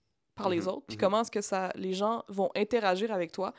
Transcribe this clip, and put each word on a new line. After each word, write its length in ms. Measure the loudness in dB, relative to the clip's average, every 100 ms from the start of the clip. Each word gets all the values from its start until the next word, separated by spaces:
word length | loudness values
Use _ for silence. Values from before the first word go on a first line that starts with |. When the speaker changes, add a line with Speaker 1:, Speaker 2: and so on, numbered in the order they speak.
| _ _ _
Speaker 1:
par 140 | -4 0
les 120 | 0
Speaker 2:
Mhm, 60 | 0
Speaker 1:
autres, 180 | -4 -8
puis 100 | 2
Speaker 2:
mhm. 40 |
Speaker 1:
comment 200 | 4 4
est-ce 80 | 0
que 100 | -2
ça, 300 | -2 -2 -2
les 180 | -4 -4
gens 320 | 0 0 -2 -4
vont 220 | 0 0
interagir 580 | 2 2 2 4 2 0
avec 200 | -2 -2
toi, 200 | -4 -6